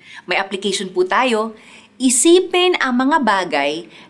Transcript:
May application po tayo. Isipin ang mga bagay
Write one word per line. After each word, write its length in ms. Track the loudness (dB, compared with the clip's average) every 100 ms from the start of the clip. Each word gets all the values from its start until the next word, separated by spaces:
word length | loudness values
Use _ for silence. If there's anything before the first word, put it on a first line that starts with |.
| -20 -20 -6
May 80 | -4
application 560 | -4 -6 -4 -4 -6
po 160 | -2 0
tayo. 480 | 0 0 -2 -4 -10 -20 -20 -20 _
Isipin 800 | 0 2 4 4 4 0 0 0
ang 160 | 0 0
mga 160 | 2 2
bagay 640 | 2 0 0 -2 -2 -4 -10 -20 -18